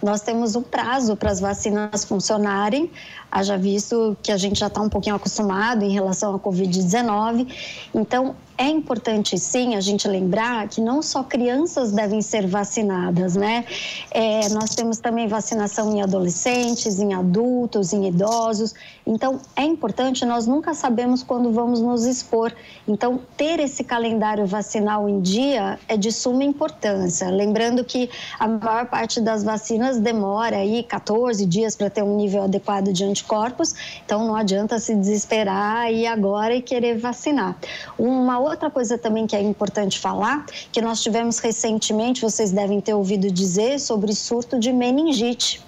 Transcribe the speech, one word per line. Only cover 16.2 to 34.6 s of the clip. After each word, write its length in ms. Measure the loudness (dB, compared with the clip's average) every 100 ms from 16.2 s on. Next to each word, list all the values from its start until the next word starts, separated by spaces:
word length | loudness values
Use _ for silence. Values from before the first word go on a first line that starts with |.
| 0 0 0 0 0 -2 -2 0
em 140 | 0
adultos, 800 | 2 2 2 2 2 0 0 0
em 140 | 0 2
idosos. 680 | 2 2 2 0 0 -2 -6 -20 -14 -4
Então, 340 | 0 0 -2 -6 -2
é 80 |
importante, 640 | 0 0 -2 0 0 0 0
nós 200 | 0 2
nunca 280 | 0 0
sabemos 500 | -2 0 0 2 0
quando 300 | 0 0 2
vamos 260 | 2 2 2
nos 260 | 2 2 0
expor. 480 | -2 0 0 0 -4 -20 -14 -4
Então, 360 | 0 0 -2 -6 -4
ter 220 | -2 0
esse 240 | -2 -2
calendário 640 | -4 -2 0 0 0 0 -2
vacinal 600 | -2 -4 -2 0 0 0
em 140 | 0
dia 580 | 0 2 2 0 -2 -6 -2
é 80 | 0
de 160 | 0
suma 320 | 0 0 2
importância. 840 | 2 0 -2 -2 -2 0 0 -2 0
Lembrando 540 | 2 2 2 2 0 0
que 240 | -2 -2 -4 -14 -4
a 100 | 0
maior 400 | 0 0 0 -2
parte 340 | -4 -2 0
das 200 | 0 0
vacinas 580 | 0 -2 -2 0 2 2
demora 580 | 2 2 0 0 0 0
aí 260 | 0 0
quatorze 640 | -2 -6 0 0 2 2 2
dias 320 | 2 0 0
pra 120 | -2
ter 140 | 0
um 140 | 0 2
nível 260 | 2 2
adequado 480 | 2 0 0 0 0
de 140 | 0 0
anticorpos, 680 | -2 0 0 0 0 -2 -2 -12 -14 -4
então 200 | 0 0
não 100 | 2
adianta 440 | 2 2